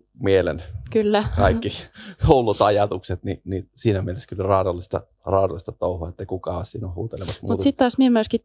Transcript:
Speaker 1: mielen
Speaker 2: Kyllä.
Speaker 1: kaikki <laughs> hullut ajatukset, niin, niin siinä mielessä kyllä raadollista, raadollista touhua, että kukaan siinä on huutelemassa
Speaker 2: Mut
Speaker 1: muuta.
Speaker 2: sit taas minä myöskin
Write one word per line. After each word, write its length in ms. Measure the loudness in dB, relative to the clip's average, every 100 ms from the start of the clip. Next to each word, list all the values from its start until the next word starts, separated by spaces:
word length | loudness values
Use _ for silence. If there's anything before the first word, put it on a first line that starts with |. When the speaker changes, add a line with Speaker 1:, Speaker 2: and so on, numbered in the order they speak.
| _ -4
Speaker 1:
mielen 420 | 2 4 4 -2 -8 -14 -4
Speaker 2:
Kyllä. 320 | 0 2 2 0 2
Speaker 1:
kaikki 340 | 4 2 -2 -8 -12 -18
<laughs> 280 | -20 0 4
hullut 340 | 6 4 4
ajatukset, 640 | 4 4 0 -2 -6 -6
niin, 160 | -6 -8
niin 260 | -6 -6 -8
siinä 280 | -4 0 0
mielessä 260 | -2 -8 -10
kyllä 140 | -6 0
raadollista, 540 | 2 2 -2 -6 -8 -8 _ -2
raadollista 460 | 0 0 -2 -12
touhua, 360 | -6 -4 -4 -8
että 180 | -10 -10
kukaan 400 | -8 -6 -8 -8
siinä 200 | -10 -10
on 80 |
huutelemassa 460 | -8 -10 -8 -10 -8
Speaker 2:
Mut 60 | -4
Speaker 1:
muuta. 140 | 0
Speaker 2:
sit 140 | 0 0
taas 220 | 0 2
minä 120 | 4
myöskin 300 | 4 0 -2